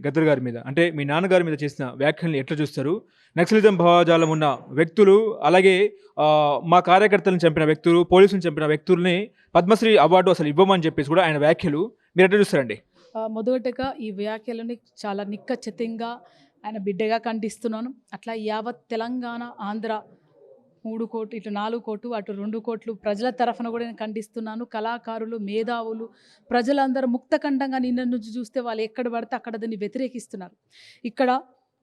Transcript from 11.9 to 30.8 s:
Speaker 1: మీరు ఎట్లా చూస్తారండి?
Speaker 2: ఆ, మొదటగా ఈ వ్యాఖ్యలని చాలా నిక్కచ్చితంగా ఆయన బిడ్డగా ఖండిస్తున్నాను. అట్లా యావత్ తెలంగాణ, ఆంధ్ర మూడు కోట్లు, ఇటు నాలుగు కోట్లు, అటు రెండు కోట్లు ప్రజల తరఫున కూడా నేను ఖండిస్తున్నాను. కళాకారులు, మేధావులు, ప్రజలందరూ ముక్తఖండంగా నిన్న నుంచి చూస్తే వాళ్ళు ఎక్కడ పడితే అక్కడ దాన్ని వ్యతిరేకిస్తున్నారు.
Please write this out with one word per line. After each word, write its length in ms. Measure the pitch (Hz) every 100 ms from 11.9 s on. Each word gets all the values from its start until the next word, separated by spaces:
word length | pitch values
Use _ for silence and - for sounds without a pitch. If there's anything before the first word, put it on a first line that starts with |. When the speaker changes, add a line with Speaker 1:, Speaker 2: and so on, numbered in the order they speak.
| - _ 170
Speaker 1:
మీరు 80 |
ఎట్లా 160 | 185 208
చూస్తారండి? 400 | 196 160 123 107 _ _ _ 220
Speaker 2:
ఆ, 100 | 220
మొదటగా 680 | 220 226 254 254 247 262 269
ఈ 100 | 214
వ్యాఖ్యలని 680 | 196 208 214 214 233 233 233 _ - 208
చాలా 180 | 202
నిక్కచ్చితంగా 960 | 202 208 - 240 226 - 226 226 233 240 _ _ _ _ 214
ఆయన 120 | 220
బిడ్డగా 400 | 196 190 214 226
ఖండిస్తున్నాను. 760 | 233 220 214 - 233 220 247 269 _
అట్లా 220 | 196 233
యావత్ 560 | 226 214 214 226 240 _
తెలంగాణ, 600 | 226 233 254 240 233 240 -
ఆంధ్ర 400 | 202 220 220 214 - _ _ _ - - _ _ 220
మూడు 180 | 220
కోట్లు, 320 | 226 226 220 226
ఇటు 120 | 214
నాలుగు 320 | 202 214 233
కోట్లు, 300 | 226 214 240
అటు 220 | 226 208
రెండు 260 | 202 208 220
కోట్లు 340 | 220 226 226
ప్రజల 380 | 214 214 202 247
తరఫున 380 | 247 240 233 233
కూడా 160 | 233
నేను 120 | 233 214
ఖండిస్తున్నాను. 680 | 220 214 214 233 220 220
కళాకారులు, 720 | 240 220 220 240 233 226 226 226
మేధావులు, 720 | 196 214 226 233 226 220 226 _ _ _ _
ప్రజలందరూ 560 | 247 240 285 269 262 262
ముక్తఖండంగా 720 | 247 - 302 302 269 277 262
నిన్న 240 | 254 247
నుంచి 360 | 254 240 220 233
చూస్తే 220 | 226 262
వాళ్ళు 220 | 240 214
ఎక్కడ 260 | 220 220 247
పడితే 280 | 233 233 240
అక్కడ 200 | 240 220
దాన్ని 200 | 226 214
వ్యతిరేకిస్తున్నారు. 760 | 202 254 262 254 - 196 180 _ _ _